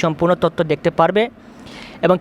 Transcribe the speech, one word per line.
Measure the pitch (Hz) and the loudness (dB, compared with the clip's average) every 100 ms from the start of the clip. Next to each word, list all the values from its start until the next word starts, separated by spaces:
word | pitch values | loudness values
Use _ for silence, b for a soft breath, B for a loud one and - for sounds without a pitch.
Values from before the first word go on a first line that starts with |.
সম্পূর্ণ | 165 151 175 175 | -2 0 0 0
তথ্য | 170 - 160 | 0 -2 -2
দেখতে | 147 170 - | -2 0 2
পারবে | 165 202 233 - B B B B B B | 2 2 -2 -6 B B B B B B
এবং | 170 180 | 0 0